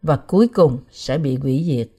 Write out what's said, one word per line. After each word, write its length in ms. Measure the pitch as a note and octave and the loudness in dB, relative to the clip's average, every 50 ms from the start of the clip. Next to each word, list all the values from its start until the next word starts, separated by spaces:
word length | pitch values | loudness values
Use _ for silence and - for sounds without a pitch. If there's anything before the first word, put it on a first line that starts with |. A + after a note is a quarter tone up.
và 160 | - D#3 D3 - | -2 -2 -2 -2
cuối 300 | - - - F#3+ A3+ A#3 | -2 0 2 2 2 2
cùng 300 | - - F3 C#3+ B2 C3 - _ | 4 2 2 2 2 -2 -8 _
sẽ 260 | _ - - - C3 D#3 | _ -14 -8 -6 -4 -2
bị 180 | D#3 C3+ C3 | -2 -2 -4
hủy 280 | B2+ C#3 C3+ C3 C#3 E3 F3 | -4 -2 -2 -2 -2 -2 -2
diệt. 200 | C#3+ A#2+ A2+ - _ | -2 -4 -4 -6 _